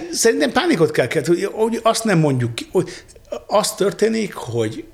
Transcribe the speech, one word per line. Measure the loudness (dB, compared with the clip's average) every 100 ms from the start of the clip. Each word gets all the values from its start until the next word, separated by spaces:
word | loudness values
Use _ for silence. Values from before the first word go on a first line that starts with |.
| -4
Szerintem | 0 2 2 2
pánikot | 0 2 2 2
kell | 2 0
kelteni, | 0 0 0
hogy, | 0
hogy | -2 -2 0
azt | 0 0
nem | 2 4
mondjuk | 4 2 -2 -4
ki, | -4
hogy | -2 -2 -6 -20 -20 -14 -14 -2
az | 0 0
történik, | 0 -2 0 0 0 -4
hogy | -6 -6 -2 -2 -4 -14